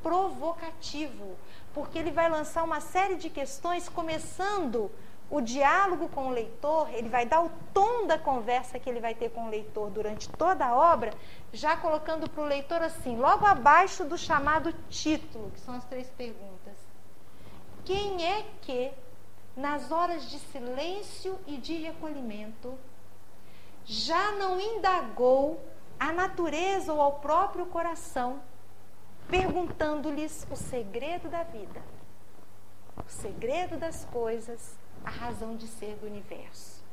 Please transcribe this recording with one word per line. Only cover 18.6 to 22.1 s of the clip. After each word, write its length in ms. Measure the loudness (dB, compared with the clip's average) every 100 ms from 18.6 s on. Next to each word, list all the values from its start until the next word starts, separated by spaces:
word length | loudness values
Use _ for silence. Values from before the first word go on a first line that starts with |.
que, 300 | -2 -2 -2 -4 -6 -6 -6 -6 -6 -4
nas 360 | -2 -2 0
horas 380 | 2 2 0 -4
de 100 | -6
silêncio 1000 | -6 -6 -4 -2 -2 -2 -4 -4 -4 -4 -4
e 100 | -4
de 200 | -4 -4
recolhimento, 1000 | -4 -4 -4